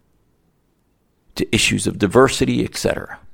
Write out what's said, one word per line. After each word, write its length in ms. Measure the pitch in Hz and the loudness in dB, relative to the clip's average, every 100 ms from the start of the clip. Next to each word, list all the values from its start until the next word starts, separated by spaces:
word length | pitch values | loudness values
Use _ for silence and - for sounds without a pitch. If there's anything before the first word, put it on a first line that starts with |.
| _ _ _ _ _ _ _ _ _ _ _ _ _ | _ _ _ _ _ _ _ _ _ _ _ _ _
to 200 | - - | -6 -2
issues 320 | 107 - 104 101 | 0 0 0 -2
of 120 | - | 0
diversity, 640 | 101 113 131 - 123 120 | 2 4 4 2 0 0
et 120 | 113 - | -2 -2
cetera. 420 | - - - - - | -4 -4 -8 -18 -20